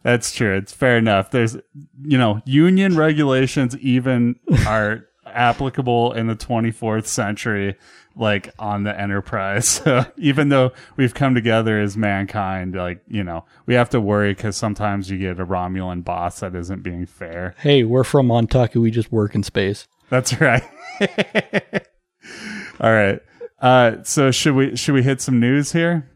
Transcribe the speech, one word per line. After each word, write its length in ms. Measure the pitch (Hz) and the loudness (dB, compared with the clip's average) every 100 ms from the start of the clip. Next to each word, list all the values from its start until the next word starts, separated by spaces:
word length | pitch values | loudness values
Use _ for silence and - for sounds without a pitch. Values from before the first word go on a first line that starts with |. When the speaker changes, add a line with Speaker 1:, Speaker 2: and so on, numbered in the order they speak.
Speaker 1:
That's 320 | 117 120 - | 0 0 -2
true. 220 | - 113 98 | -4 -2 -2
It's 160 | 98 | -6
fair 260 | - 131 120 | -2 0 2
enough. 340 | 113 101 95 | 4 2 0
There's, 260 | 127 113 131 _ 143 - 135 | 0 -2 -4 _ -20 -20 -14
you 160 | 143 131 | 0 2
know, 240 | 117 107 131 | 4 0 0
union 500 | 139 175 185 196 165 | 4 6 4 4 4
regulations 800 | 156 151 143 131 131 - 123 135 | 2 2 2 2 0 0 -2 -2
even 600 | 135 127 127 123 120 123 - | 0 0 2 2 0 -2 0
Speaker 2:
<laughs> 140 | 123 107 | 2 2
Speaker 1:
are 400 | 110 104 110 _ _ - | 0 0 -4 _ _ -12
applicable 880 | 117 120 117 135 - 127 120 117 | 0 0 0 -4 -2 0 0 0
in 140 | 117 113 | -2 -4
the 80 | 113 | -4
twenty-fourth 720 | - 117 113 107 113 110 104 | -4 -2 -2 -4 -4 -4 -4
century, 720 | - 104 104 120 104 98 98 - - _ - | -4 -4 -4 -4 -2 -4 -6 -18 -20 _ -4
like, 380 | 110 101 - - | -2 -2 -4 -12
on 260 | 107 104 | -6 -4
the 140 | 101 98 | -4 -4
Enterprise. 680 | 101 98 - 110 98 101 - - | -4 -4 -4 -6 -4 -2 -2 -2
<laughs> 40 | |
So 220 | - 123 120 - | 0 0 -2 -2
even 320 | 160 135 143 | 0 2 2
though 240 | 139 127 - - - | 4 2 -2 -16 -2
we've 180 | 127 | -2
come 220 | - 139 123 | 0 0 2
together 420 | 113 113 113 107 | 2 2 2 0
as 200 | 104 104 | 0 -2
mankind, 760 | 104 98 98 107 95 95 92 | -2 -2 -4 -4 -4 -4 -6
like, 300 | 92 90 90 _ | -6 -6 -8 _
you 180 | 107 | -6
know, 200 | 90 82 _ _ - | -6 -8 _ _ 0
we 80 | |
have 160 | 123 120 | 0 2
to 100 | 127 | 0
worry 340 | 101 104 101 | 2 2 2
'cause 220 | 95 110 95 | -2 -6 -4
sometimes 560 | 110 104 107 101 95 | -4 -4 -4 -4 -6
you 60 | 98 | -6
get 200 | 95 90 | -6 -6
a 80 | 90 | -4
Romulan 600 | 92 90 95 92 87 87 | -4 -4 -6 -6 -8 -6
boss 340 | 87 87 - | -6 -6 -6
that 160 | 95 90 | -10 -8
isn't 280 | 85 95 | -8 -10
being 220 | 90 87 90 | -8 -10 -10
fair. 480 | _ 87 85 90 - | _ -14 -10 -10 -4
Speaker 2:
Hey, 260 | 147 143 | 2 4
we're 220 | 113 123 127 | 4 2 2
from 240 | 147 127 | 2 4
Montucky. 520 | 117 117 131 117 120 | 2 2 2 2 2
We 100 | 113 | 2
just 200 | 117 107 | 0 -2
work 240 | 113 104 107 | -2 0 -2
in 80 | |
space. 460 | 98 - 98 104 - _ _ | -2 -2 -2 -4 -12 _ _
Speaker 1:
That's 300 | 127 127 120 | -2 0 0
right. 240 | 151 120 - - - - | 2 2 -2 -20 -18 -4
<laughs> 800 | 202 - - 220 - 202 - 208 - _ _ _ - - - - - - | -4 -4 -4 -4 -2 -6 -4 -8 -8 _ _ _ -20 -18 -14 -14 -16 -2
All 140 | 113 | 2
right. 260 | 110 98 - _ _ - _ | 4 4 0 _ _ -20 _
Uh, 440 | 127 127 120 110 | 4 6 4 2
so 280 | - - 135 | -4 2 2
should 220 | 123 156 135 | 2 2 2
we, 200 | 135 117 | 0 -2
should 180 | - | 0
we 100 | 139 | 2
hit 180 | 127 135 | 2 0
some 180 | - 127 | 0 2
news 320 | 120 139 143 | 2 2 0
here? 380 | 170 170 170 135 | 0 0 -2 -6